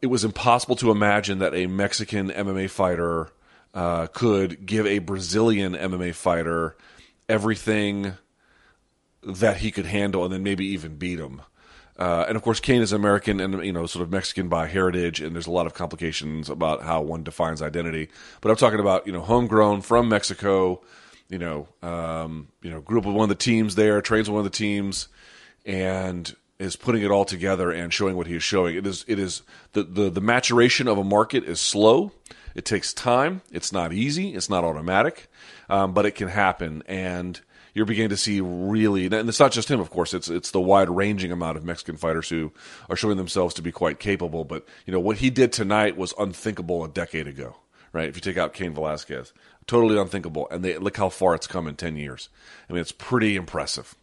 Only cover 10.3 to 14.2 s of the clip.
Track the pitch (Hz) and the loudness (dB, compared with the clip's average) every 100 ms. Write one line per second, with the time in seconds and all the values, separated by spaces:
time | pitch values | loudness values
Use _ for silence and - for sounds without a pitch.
10.3 | 95 98 95 98 95 80 76 90 85 71 | -2 -2 -2 -2 -4 -8 -8 -6 -6 -10
11.3 | 65 - _ _ - _ - 90 85 - | -14 -20 _ _ -20 _ -4 0 2 0
12.3 | 110 117 110 - 123 104 101 104 101 - | 0 0 0 2 4 4 2 4 2 2
13.3 | 98 95 95 95 87 85 87 85 95 | -2 -2 -2 -4 -4 -4 -6 -4 -4